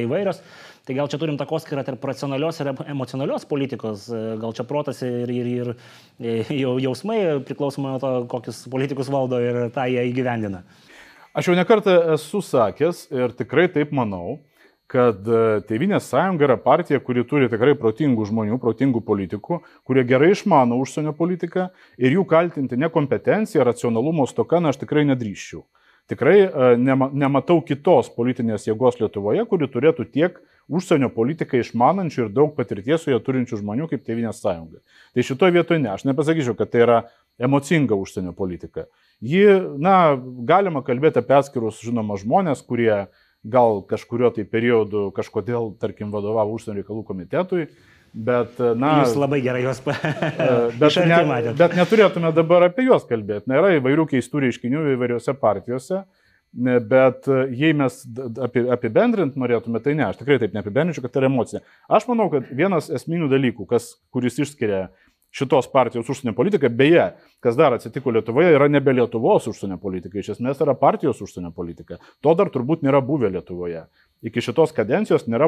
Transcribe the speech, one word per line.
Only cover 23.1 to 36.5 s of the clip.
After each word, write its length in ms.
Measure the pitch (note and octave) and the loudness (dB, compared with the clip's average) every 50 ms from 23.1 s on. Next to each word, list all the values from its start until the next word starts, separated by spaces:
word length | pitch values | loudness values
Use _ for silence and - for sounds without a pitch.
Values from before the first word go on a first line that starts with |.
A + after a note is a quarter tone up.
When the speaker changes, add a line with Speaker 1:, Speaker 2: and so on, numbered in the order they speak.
| A2+ G2+ - - D#3 G#3 A3 - - D3 B2+ | -2 0 0 0 0 0 0 0 0 2 2
Speaker 2:
racionalumo 580 | B2 A2+ - - A#2+ A2+ A2+ B2+ D#3 E3+ D#3 B2+ | 2 2 0 -2 -2 0 0 0 0 0 0 -2
stoka, 320 | - - - A2 - D#3+ F3 | 0 -2 -4 0 0 0 2
na, 140 | E3+ D3 B2+ | 2 0 -2
aš 80 | - | -4
tikrai 240 | B2 - D3+ D3+ D3+ C#3+ | -4 -2 0 2 2 2
nedrįsčiau. 500 | C3 A#2+ A#2 G#2 F2 - - - F2+ D#2 - _ _ _ _ _ _ _ _ - | 0 -2 -4 -8 -10 -12 -14 -16 -16 -18 -18 _ _ _ _ _ _ _ _ -10
Tikrai, 300 | A2+ - B2 D3 F#3+ G#3 | -6 0 4 6 6 6
e, 300 | F#3+ F#3 D#3+ C#3 B2+ B2 A#2+ A#2+ | 6 4 2 4 4 6 6 4
nema-, 300 | B2+ C3+ C3+ C3+ C3 C#3 C#3+ | 4 2 2 2 0 -2 -2
nematau 460 | C#3+ C#3+ C3+ C#3+ C3+ - - F3 D#3+ | -2 0 2 2 0 2 2 2 2
kitos 480 | - - C#3 C#3 - F#3 E3+ B2+ A2 - - | 2 -2 -6 -2 2 4 4 4 4 0 -4
politinės 500 | - A#2+ B2+ B2 - A#2 A2+ G#2+ G2+ - | -2 -2 -2 -2 -2 -2 -2 -4 -2 -4
jėgos 320 | A2+ G#2+ A2 B2+ B2 A#2+ | -4 -2 2 2 0 2
Lietuvoje, 480 | - A2 G2 - G#2 G2 G#2 C3 F#3+ A#3 | 0 -2 -4 -4 -4 -2 -2 -2 -2 -2
kuri 240 | A#3 G3+ E3+ C#3+ - | -2 -2 -2 -2 -4
turėtų 380 | - A#2+ C#3 D#3+ E3 - A2 - | -2 0 2 2 2 0 -4 -6
tiek 320 | - C#3 E3+ F#3 - - _ _ _ _ _ - | -2 -2 -2 -2 -2 -8 _ _ _ _ _ -6
užsienio 420 | C#3+ F#3 F3+ - F3 C#3+ C3 G#2+ - | -6 -4 0 0 2 2 2 0 0
politiką 480 | A2+ A2+ C3 D#3+ - D3+ - - A#2+ | 0 -2 -2 -2 -4 -4 -2 -2 -2
išmanančių 640 | G#2+ - - A#2 B2 D3 F3 G3 F#3 D3 - C3 A#2 | -2 -2 0 2 2 2 2 0 -4 -4 -4 -4 -4
ir 80 | G#2 G2+ | -2 0
daug 220 | C3 D3+ C#3+ - | 2 0 2 0
patirties 480 | - A#2 - G#2+ G2 F#2+ C3 E3 D#3+ - | -4 -6 -6 -8 -6 -2 -2 -2 -2 0
su 80 | C#3+ B2+ | 0 -2
ja 80 | A2 | 0
turinčių 400 | - C3+ C3 C3 A#2+ - A#2 G2+ | 0 -2 -2 -2 -2 -4 -6 -8
žmonių 300 | G2+ G#2 G#2+ C3+ E3 D#3+ D3 | -6 -6 -6 -6 -4 -6 -6
kaip 80 | A2+ - | -8 -6
Tėvynės 340 | - A2+ A#2 A#2 G#2+ G2 - | -6 -6 -4 -6 -6 -6 -4
sąjunga. 400 | - C3 F2 E2 E2 D#2+ - - _ _ _ _ _ _ - | -4 -4 -4 -4 -8 -16 -20 -20 _ _ _ _ _ _ -2
Tai 160 | A#2+ A#2+ - | -2 -2 -2
šitoj 240 | C3+ C3 G3 F3+ F3 | 0 2 2 4 4
vietoj 280 | F3 E3+ - E3+ D#3+ C3+ | 4 2 2 0 0 0
ne, 80 | G#2 F#2+ | -2 -4
aš 160 | - - C#3 | -4 -2 -2
nepasakyčiau, 480 | C3 D#3+ D3 D#3 D#3+ D#3+ B2 A#2+ | -2 0 0 0 0 0 0 -2